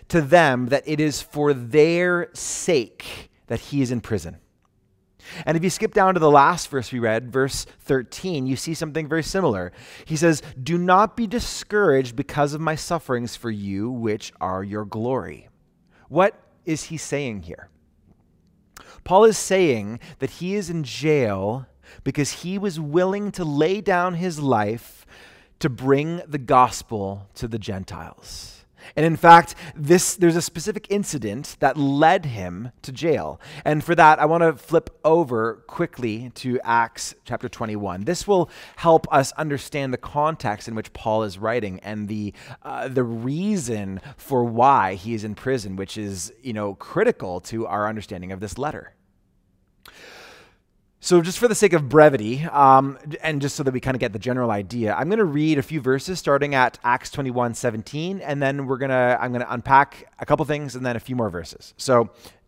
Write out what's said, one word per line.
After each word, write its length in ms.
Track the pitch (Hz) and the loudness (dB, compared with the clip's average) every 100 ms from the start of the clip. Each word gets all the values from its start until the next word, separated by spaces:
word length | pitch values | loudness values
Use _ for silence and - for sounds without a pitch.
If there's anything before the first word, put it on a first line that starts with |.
| - | -2
to 120 | 170 | 0
them 460 | 139 170 156 123 123 | 6 6 6 4 0
that 160 | 135 - | -2 -2
it 140 | 151 | -2
is 240 | 151 - | 0 -2
for 300 | - 151 147 | -6 -2 0
their 760 | 135 120 147 156 170 180 175 170 | 0 2 4 6 4 2 0 -2
sake 960 | - - - - 160 107 - - - - _ - | -8 -10 -6 0 0 0 -8 -18 -18 -20 _ -8
that 120 | 117 | -8
he 220 | - 143 | -4 -2
is 100 | 127 | -2
in 100 | 123 | -2
prison. 360 | - 104 85 82 _ _ _ _ _ _ _ _ - - - | -4 -6 -6 -16 _ _ _ _ _ _ _ _ -18 -8 -2
And 100 | 165 | 0
if 80 | |
you 60 | 175 | 0
skip 240 | - 214 | -2 0
down 220 | 208 190 180 | 4 4 6
to 40 | |
the 100 | 156 | 6
last 380 | 143 139 175 - | 8 8 4 -4
verse 240 | 139 113 | -8 -6
we 80 | 127 | -2
read, 320 | 113 110 120 | 0 0 -2
verse 340 | 131 135 - - - | -2 -2 -2 -12 -10
thirteen, 680 | - 135 117 - 185 160 131 | -2 -2 -2 -8 -6 -4 -4
you 120 | 131 | -4
see 160 | - | -4
something 340 | 160 160 147 151 | -6 -6 -6 -4
very 160 | 160 | -4
similar. 480 | 143 190 175 98 90 - - - | -4 -2 0 0 -4 -12 -20 -18
He 140 | - 156 | -8 0
says, 260 | 165 151 - - | 2 2 -2 -12
"Do 160 | 127 175 | -4 -2
not 380 | 180 185 214 - | 4 4 4 0
be 120 | 226 | -6
discouraged 840 | 233 - - - 208 196 135 127 117 | -4 -6 -10 -4 2 4 4 2 -4
because 380 | 131 - 147 | -6 -2 -2
of 60 | 151 | -2
my 160 | 160 156 | -4 -4
sufferings 640 | - 170 - 123 120 - | -4 -6 -4 -4 -4 -8
for 120 | 120 | -8
you, 400 | 107 98 98 110 | -6 -4 -4 -4
which 440 | 127 113 107 - - | -4 -4 -4 -8 -8
are 240 | 90 92 98 | -6 -4 -6
your 180 | 104 | -6
glory." 640 | 107 110 117 131 87 76 - _ _ _ _ _ - | -6 -6 -4 -4 -6 -12 -18 _ _ _ _ _ -4
What 280 | 143 196 - _ _ - | 2 2 0 _ _ -6
is 180 | 156 | -6
he 140 | - 160 | -6 -12
saying 460 | - 143 139 107 | -6 -6 -6 -8
here? 260 | 85 - - _ _ _ _ _ _ _ _ _ _ - - - - | -12 -16 -18 _ _ _ _ _ _ _ _ _ _ -20 -20 -14 2
Paul 180 | 180 | 6
is 140 | 226 208 | 6 4
saying 640 | - 190 175 117 101 117 - - | 0 2 2 2 -2 -10 -16 -8
that 100 | 131 | -8
he 260 | - 175 202 | -6 -6 -4
is 140 | 170 | -4
in 140 | 170 | -6
jail 840 | 135 110 147 151 117 98 98 123 135 _ - - | -8 -4 0 2 2 -2 -4 -6 -10 _ -20 -12
because 400 | - 135 139 - | -6 -4 -4 -4
he 140 | 170 196 | -6 -4
was 200 | 202 160 | -4 -6
willing 540 | 151 156 185 202 208 | -2 0 0 0 -6
to 140 | 190 165 | -6 -4
lay 340 | 143 156 196 | 0 0 0
down 360 | 196 180 180 170 | 0 0 0 -2
his 260 | 180 151 | -4 -2
life 640 | 139 113 104 117 - - - - - - _ - | 0 2 0 -4 -10 -20 -20 -20 -20 -20 _ -6
to 100 | 160 | -4
bring 520 | 117 131 139 156 170 165 | -2 2 2 2 -6 -8
the 100 | 147 | -8
gospel 920 | 127 131 123 - - 110 98 101 101 - | 2 6 6 2 -8 -6 -6 -8 -14 -12
to 120 | 90 | -10
the 120 | 92 | -8
Gentiles. 880 | 95 95 92 87 80 - - - - - _ _ - - | -8 -10 -10 -12 -14 -18 -20 -18 -18 -20 _ _ -10 -2
And 80 | 165 | 0
in 100 | 160 | 4
fact, 400 | 170 170 - - - | 10 10 8 -2 -16
this, 440 | - 143 180 - - | -4 2 4 2 2
there's 180 | 175 165 | 2 2
a 60 | |
specific 460 | - - 185 214 - | -2 -6 -8 -8 -4
incident 680 | 202 202 151 107 104 - - | -4 -2 -6 -6 -8 -10 -2
that 160 | 139 139 | 0 2
led 480 | 139 143 160 190 156 | 0 4 4 4 0
him 480 | 110 90 87 123 - | -8 -8 -10 -12 -16
to 100 | - | -16
jail. 480 | 127 165 131 78 69 - - | -6 -2 -2 -2 -12 -16 -8
And 180 | - 151 | -2 -2
for 140 | - 170 | 2 8
that, 240 | 156 156 | 8 8
I 60 | 151 | 6
want 180 | 165 | 4
to 140 | 165 139 | 2 2
flip 320 | - 160 - - 151 | 0 0 0 -2 2
over 580 | 165 151 120 113 107 - | 2 2 0 -2 -4 -10
quickly 640 | - 170 - 120 107 123 - | -6 -6 -4 -6 -6 -10 -10
to 240 | 131 123 - | -4 -2 0
Acts 500 | 117 117 - - - | 2 0 -4 -14 -14
chapter 240 | - 120 123 | -10 -8 -8
twenty-one. 560 | - 113 104 101 90 | -10 -8 -6 -6 -6
This 240 | 107 175 - | -4 -4 0
will 220 | 196 165 - - - | 2 0 -4 -20 -4
help 320 | 170 160 - | 4 4 4
us 220 | 147 139 - | 2 2 -2
understand 560 | 156 143 - 147 139 | -6 -6 -6 -6 -6
the 40 | 127 | -6
context 680 | - 147 151 160 110 104 - | -6 -2 -2 -2 -6 -6 -8
in 80 | 110 | -10
which 160 | 104 | -10
Paul 320 | - 113 110 | -8 -2 -2
is 140 | 107 92 | -2 -4
writing 420 | 110 120 104 92 | -4 -2 -4 -8
and 300 | 98 107 104 | -10 -8 -8
the, 240 | 107 104 - - 123 | -6 -8 -10 -18 -18
uh, 280 | 143 131 123 | -14 -10 -6
the 160 | 131 123 | -2 -2
reason 960 | 117 120 147 202 208 120 110 98 95 - - | -4 -6 -4 -2 -2 -4 -6 -6 -10 -14 -20
for 260 | - 127 | -4 0
why 520 | 120 113 131 135 95 95 | 0 2 4 4 2 -2
he 180 | 98 | -8
is 100 | 113 | -8
in 100 | 107 | -8
prison, 440 | 104 127 131 101 95 | -8 -4 -4 -6 -10
which 200 | 95 - | -10 -10
is, 360 | 104 95 87 - | -8 -8 -10 -14
you 100 | 131 | -10
know, 240 | 107 104 98 | -6 -6 -8
critical 640 | - 160 220 - 101 90 | -8 -2 0 -2 -6 -10
to 260 | - 113 113 | -8 -8 -4
our 220 | 101 104 | -2 -4
understanding 460 | 110 98 95 90 | -4 -10 -12 -10
of 80 | 95 | -10
this 160 | 104 104 | -10 -8
letter. 380 | 143 117 - _ _ _ _ _ _ _ _ _ - - - - - - - _ _ _ _ _ | -8 -8 -14 _ _ _ _ _ _ _ _ _ -20 -20 -20 -20 -20 -20 -20 _ _ _ _ _
So 220 | - 180 | 2 4
just 160 | 165 - | 4 0
for 120 | 240 | 0
the 60 | 208 | 4
sake 180 | 208 | 4
of 160 | 175 139 | 2 4
brevity, 560 | 151 151 135 107 131 160 | 8 8 8 -2 -4 -2
um, 520 | 139 139 135 139 135 147 143 | 4 8 8 6 -4 -12 -8
and 200 | 160 151 | -4 -2
just 160 | 139 - | -4 -4
so 60 | |
that 100 | 135 | -4
we 80 | 127 | -2
kinda 180 | 131 127 | -2 -2
get 140 | 123 | -4
the 60 | 101 | -4
general 320 | 123 127 120 | -4 -2 -2
idea, 440 | 104 95 120 107 92 | -2 -4 -4 -2 -2
I'm 140 | 143 | 0
gonna 160 | 220 196 | 0 0
read 320 | 143 156 151 | 2 2 2
a 40 | |
few 200 | 131 156 | 0 -2
verses 360 | 127 135 - 185 | 0 0 -2 -6
starting 380 | - 143 143 139 | 0 2 2 2
at 240 | 123 - | 2 0
Acts 300 | 120 123 - | 0 0 -2
twenty-one 440 | - 135 123 120 110 | -8 -4 -2 -2 -2
seventeen, 680 | 123 113 - 147 170 190 | -4 -4 -8 -8 -8 -8
and 200 | 143 143 | -6 -4
then 260 | 139 139 135 | -2 -4 -4
we're 100 | 131 | -4
gonna, 400 | 135 131 123 123 | -2 2 2 2
I'm 140 | 127 | -2
gonna 140 | 123 120 | -4 -4
unpack 580 | 123 - 135 143 - - - | -6 4 6 6 0 -20 -12
a 60 | - | -2
couple 200 | 147 143 | -2 0
things 320 | 151 147 123 | -4 -6 -6
and 80 | 127 | -4
then 100 | 117 | -4
a 60 | |
few 160 | - 127 | -4 -4
more 120 | 110 | -4
verses. 440 | 87 82 - - - | -4 -10 -16 -20 -8
So 360 | - 123 113 - - _ | 2 4 2 -4 -20 _